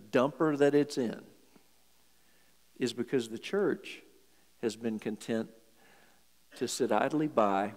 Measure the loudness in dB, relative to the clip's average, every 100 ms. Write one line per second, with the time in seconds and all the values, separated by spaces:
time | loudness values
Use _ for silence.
0 | -2 2 2 2 0 4 4 4 2 0
1 | -4 -4 -12 -20 _ -20 _ _ _ _
2 | _ _ _ _ _ _ _ -4 -4 -4
3 | -2 -2 -2 -8 -4 -2 0 -2 -6 -18
4 | -20 -20 _ _ _ _ -4 -4 -4 -4
5 | -6 -8 -4 -4 -4 -12 -20 _ -20 -20
6 | -20 _ _ _ _ -8 -6 -2 2 2
7 | 2 0 0 2 2 2 -2